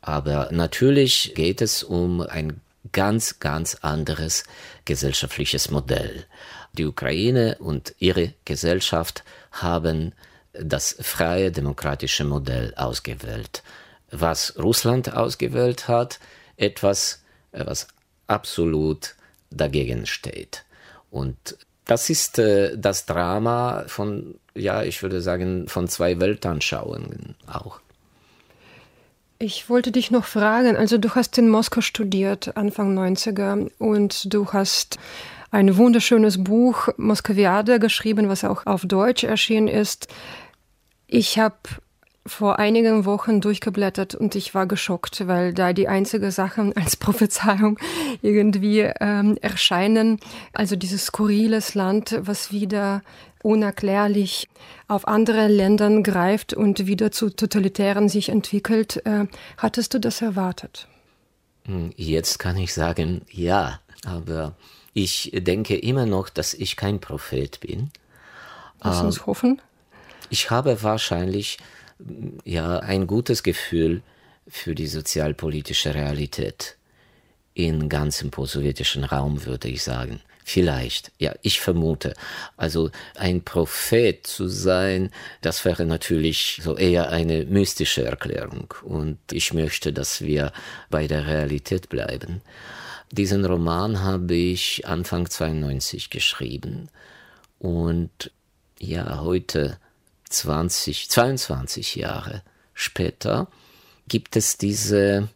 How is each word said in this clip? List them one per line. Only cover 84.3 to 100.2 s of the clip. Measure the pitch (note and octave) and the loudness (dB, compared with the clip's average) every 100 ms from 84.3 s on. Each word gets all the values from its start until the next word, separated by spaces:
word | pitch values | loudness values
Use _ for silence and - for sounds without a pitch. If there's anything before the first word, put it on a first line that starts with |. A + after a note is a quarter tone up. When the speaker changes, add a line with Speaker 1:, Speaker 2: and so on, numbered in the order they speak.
| - F#2 | -6 -6
Speaker 1:
sein, | F#2 F#2+ F#2 F#2+ F#2 F#2+ - - - | -2 2 2 2 0 -2 -6 -18 -6
das | E2 E2 | -4 0
wäre | F#2 E2+ E2+ | -2 0 0
natürlich | D#2+ - E2 D#2+ D#2 - - | 0 0 0 2 0 -4 -4
so | D#2+ - | -6 2
eher | F#2 F2 C#2+ | 4 4 2
eine | E2 E2 D#2+ C#2+ | 0 0 0 0
mystische | G2 F#2+ - D2 - | 2 0 0 -2 0
Erklärung. | A#1+ B1 - - - - - - | -2 -4 -6 -8 -8 -12 -14 -14
Und | - D#2 D#2 D2 - | -8 -4 -4 -6 -8
ich | E2+ - | -4 -2
möchte, | E2 D#2 - D#2+ | 0 -2 -2 -4
dass | C#2+ C#2+ - | -4 -6 -6
wir | D#2 D2 C#2+ - - - - | 0 0 0 -6 -16 -18 -4
bei | D#2 D2+ | -2 0
der | D2+ D2 | -2 0
Realität | D2+ D2 D2 - F#2 - | -2 -2 -4 -4 -6 -4
bleiben. | B1+ G#1 C2+ - F2+ - - - - - - - | -6 -6 -8 -10 -12 -12 -20 -20 -18 -16 -18 -10
Diesen | G2+ G2 G2 F#2+ | -2 0 2 2
Roman | F2 E2 E2+ G#2 G#2 | 0 0 0 -2 -2
habe | F#2+ F#2+ F2 | -2 -2 0
ich | F2 F2+ F2+ - - - | 0 0 0 -4 -6 -4
Anfang | E2+ F2 F2 F2 | -4 -2 -4 -4
zweiundneunzig | - D#2+ D#2 D2 C2+ - - - | -4 -4 -2 -2 -4 -6 -8 -10
geschrieben. | - - - B1+ C2+ - - - _ - - - _ _ _ | -4 -2 -2 -8 -8 -10 -12 -14 _ -20 -20 -20 _ _ _
Und | F#2 E2+ E2+ E2+ E2+ _ - _ _ _ _ _ | -4 -2 0 0 -2 _ -16 _ _ _ _ _
ja, | F#2 E2 - C#2+ | -8 -6 -6 -4
heute, | D#2+ F2+ - D#2+ C#2+ - _ _ _ _ | 0 -2 0 -2 -2 -4 _ _ _ _